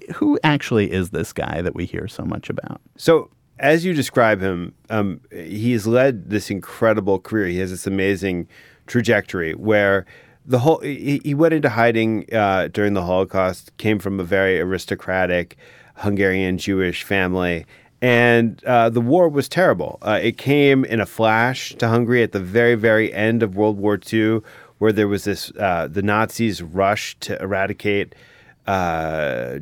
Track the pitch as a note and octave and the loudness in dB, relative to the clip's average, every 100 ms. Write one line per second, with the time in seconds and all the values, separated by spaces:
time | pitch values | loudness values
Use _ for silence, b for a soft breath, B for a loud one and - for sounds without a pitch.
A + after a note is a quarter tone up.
0 | - - D4+ C#4+ D#3 C#3+ - A2+ G2+ F#2 | -10 -2 0 2 2 2 2 2 2 0
1 | F2 D#2+ - - D2 D2+ F2+ - F2+ - | -2 -4 -6 -6 -6 -4 -4 -4 -6 -8
2 | - - - - - - - - _ - | -10 -8 -8 -8 -8 -10 -10 -14 _ -4
3 | - D#3+ - _ _ - C#3 E3 F3+ D#3 | 2 2 0 _ _ -2 2 2 2 -2
4 | B2 C3 A2+ G#2 F#2+ F2 F2 - - A2 | 0 2 4 2 0 -4 -8 -12 -6 -2
5 | G2+ D#2+ - F2+ E2 G#2 A#2 A#2 G#2+ B2 | -2 -4 -14 -16 -12 -4 -2 0 2 4
6 | C3+ A2+ E2+ G#2 - G2 - - A2+ G#2+ | 4 0 -4 -4 -4 -8 -8 0 2 2
7 | G2 F#2+ - A2 F#2 F2+ F#2 F2+ G2 G2 | 0 -2 -2 -2 -2 -2 -6 -6 -4 0
8 | F#2+ F#2+ F#2+ F2+ E2 b b b b B2 | 0 0 -2 -4 -6 b b b b -2
9 | A2 G#2 - F#2+ D#2+ - G#2+ G#2 G2+ G2 | 2 0 0 -4 -6 -4 0 2 4 2
10 | - b b b - B2 C#3 D#3+ D3 C3+ | -2 b b b -2 0 2 0 -2 -6
11 | A2 C#3+ D3+ C#3+ E3 D#3+ D3 A2 A#2 A2+ | -4 -2 -2 2 2 4 0 2 2 4
12 | A2+ A2 - A2 G2+ F#2+ D#2+ G#2 G#2 G2+ | 2 0 -2 0 2 2 0 0 0 0
13 | F2 F#2 F#2+ F#2+ F#2 F2+ - - A2 G#2+ | 0 0 0 0 -2 -2 -14 -6 -2 0
14 | G2+ G2 F2 G2 F#2+ F2+ F2+ F#2 - F#2+ | -2 -4 -2 0 2 2 0 -4 -6 -8
15 | - F#2 F2+ F2+ E2+ - B B B B | -4 -2 0 0 -4 -12 B B B B
16 | G#2 G2+ F#2+ F#2+ F#2 F#2 - F#2+ F2+ F2 | -4 0 2 2 -2 -2 -2 0 0 -2
17 | - G2+ F#2 F#2 F2+ E2 - b b - | -2 0 0 0 -2 -4 -8 b b -2
18 | B2 A#2+ A#2+ A#2 A#2 - - A#2+ A#2 A#2 | 2 4 6 4 2 -2 0 4 4 2
19 | A#2 E3+ E3+ C#3+ - E3+ F3+ F#2+ - - | 2 2 2 0 -2 0 0 0 -4 -6
20 | G#2 G#2 A2 - C3+ D3 C#3+ C3+ C3 A2 | -2 0 0 -2 0 4 4 4 2 -2
21 | G2 - A2 A2 A#2+ C3 - - A#2 A#2 | -2 0 2 2 0 -2 -8 -4 0 2
22 | A#2 B2 A2 G2+ F2+ A2 A#2+ A#2 A2+ A2 | 2 2 2 -2 -2 2 4 4 4 4
23 | A2 G2 A2 A#2 A2 F#2+ G#2+ G#2 G#2 G2+ | 2 0 0 2 0 0 0 0 -2 -2
24 | - A2 A2 A2+ - B B B A2 G#2 | -2 0 2 0 -4 B B B 0 2
25 | G#2 G2+ G2+ F#2 - - G2+ F2 D2 F2+ | 2 0 -4 -6 -8 -4 -2 -2 -4 -4
26 | G2+ G#2 A2 - A2+ E2+ E2+ F2+ G2 G#2+ | 0 0 0 -2 -2 -4 -6 0 0 0
27 | - - - G#2 F#2+ F#2+ G2 G2 G#2 G2+ | -6 -12 -10 -8 -4 -4 -4 -4 -4 -4
28 | F#2 - b b b b - F#2+ F2 E2 | -4 -12 b b b b -4 -2 -2 -2
29 | D#2+ D#2 D2 A#1+ B1 C2+ | -4 -4 -4 -4 -8 -10